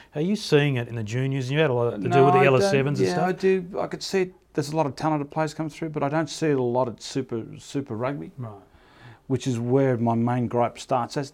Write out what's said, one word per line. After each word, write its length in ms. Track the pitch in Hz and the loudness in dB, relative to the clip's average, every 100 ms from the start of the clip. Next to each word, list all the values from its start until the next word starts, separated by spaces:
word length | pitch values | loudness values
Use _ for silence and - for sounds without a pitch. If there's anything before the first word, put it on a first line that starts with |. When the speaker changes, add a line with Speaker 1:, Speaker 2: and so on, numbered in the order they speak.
| - | -12
Speaker 1:
are 60 | 151 | -4
you 160 | 170 208 | -2 -2
seeing 400 | - 151 147 127 | 2 4 4 0
it 140 | 117 | -4
in 60 | 117 | -6
the 80 | |
juniors? 460 | 107 120 135 135 123 | -6 -2 -2 -2 -2
You 100 | 147 | 0
had 100 | 156 | 2
a 40 | |
lot 180 | 123 120 | 2 0
to 60 | 104 | -2
do 120 | 120 | 2
Speaker 2:
No, 160 | 135 135 | 6 6
Speaker 1:
with 80 | |
the 80 | - | 6
Speaker 2:
I 20 | |
don't. 120 | 139 131 | 6 6
Speaker 1:
L 60 | |
S 80 | - | 4
sevens 300 | 135 - 143 | 2 2 0
and 80 | 185 | 0
Speaker 2:
Yeah, 60 | |
Speaker 1:
stuff. 160 | 180 180 | 2 0
Speaker 2:
I 20 | |
do. 340 | 185 190 190 180 - | 0 2 0 -2 -6
I 80 | - | -6
could 160 | 165 | -6
see 200 | - 190 | -4 -2
it. 100 | 185 - _ - | -2 -6 _ -4
There's 180 | 143 | -2
a 20 | 156 | 0
lot 120 | 143 | -2
of 100 | - | -2
talented 340 | 156 151 143 | -2 0 -2
players 220 | - 156 | -4 -4
come 160 | 151 160 | -4 -8
through, 200 | - 165 | -6 -6
but 120 | 151 | -2
I 60 | 139 | -2
don't 200 | 156 156 | -2 -4
see 180 | - 160 | -2 0
it 120 | 139 | 2
a 20 | |
lot 280 | 123 120 127 | 2 0 0
at 120 | 104 | -4
super, 420 | - 139 - 117 110 101 | -8 -6 -4 -6 -8 -14
super 360 | - 143 139 110 | -10 -8 -6 -4
rugby. 360 | 127 143 165 160 | -4 -6 -10 -12
Speaker 1:
Right. 140 | 117 101 - _ _ - 123 113 - | -14 -14 -20 _ _ -20 -20 -14 -4
Speaker 2:
Which 200 | 131 - | -2 0
is 120 | 117 | -2
where 380 | 120 131 135 123 | 2 2 2 2
my 160 | 117 | 0
main 340 | 117 117 123 117 | 2 0 0 0
gripe 300 | 120 117 - | 0 0 -2
starts. 380 | - 131 120 151 | -4 -2 -2 -6
That's, 160 | 139 | -8